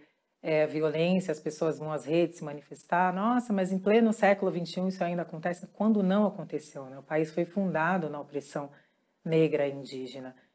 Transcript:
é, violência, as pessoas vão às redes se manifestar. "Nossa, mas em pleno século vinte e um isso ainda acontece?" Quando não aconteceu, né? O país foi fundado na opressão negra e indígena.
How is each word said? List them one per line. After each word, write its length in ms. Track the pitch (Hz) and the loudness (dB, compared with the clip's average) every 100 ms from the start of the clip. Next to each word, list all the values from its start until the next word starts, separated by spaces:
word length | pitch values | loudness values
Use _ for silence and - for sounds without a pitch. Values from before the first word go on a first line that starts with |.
| _ _ _ _ | _ _ _ _
é, 240 | 165 156 151 | 0 2 2
violência, 680 | 156 156 156 170 185 180 | 0 0 2 2 2 0
as 80 | 151 | -4
pessoas 380 | 160 151 160 135 | -6 -2 -2 -2
vão 120 | 156 | -4
às 140 | 151 | -4
redes 320 | 131 170 165 - | 0 2 2 -2
se 80 | |
manifestar. 680 | 151 147 - 143 - 175 185 | -10 -10 -12 -12 -2 2 2
"Nossa, 360 | 180 220 247 233 | 2 0 0 0
mas 180 | 196 185 | 0 0
em 60 | 190 | 0
pleno 340 | 202 226 226 | 4 4 4
século 380 | 214 196 196 190 | 4 4 4 0
vinte 240 | 170 170 | -2 -4
e 60 | 185 | -4
um 80 | 185 | -4
isso 140 | 185 | -2
ainda 200 | 175 175 | -4 -4
acontece?" 440 | 165 160 175 170 - | -6 -6 -6 -6 -8
Quando 340 | - 214 208 | -2 2 4
não 240 | 185 202 208 | 4 4 2
aconteceu, 580 | 196 156 147 - 143 | 0 -6 -6 -8 -12
né? 140 | 131 135 | -14 -14
O 40 | |
país 300 | - 160 156 | -4 -2 0
foi 140 | 175 170 | 0 -2
fundado 640 | 202 190 156 160 185 151 | 0 0 2 2 2 -2
na 100 | 147 | -6
opressão 500 | 143 143 - 151 143 - _ _ _ _ | -8 -8 -6 -8 -8 -14 _ _ _ _
negra 420 | 165 160 156 147 143 | 0 4 4 4 0
e 60 | |
indígena. 640 | 139 127 131 127 131 127 - _ | -4 -10 -10 -10 -10 -14 -16 _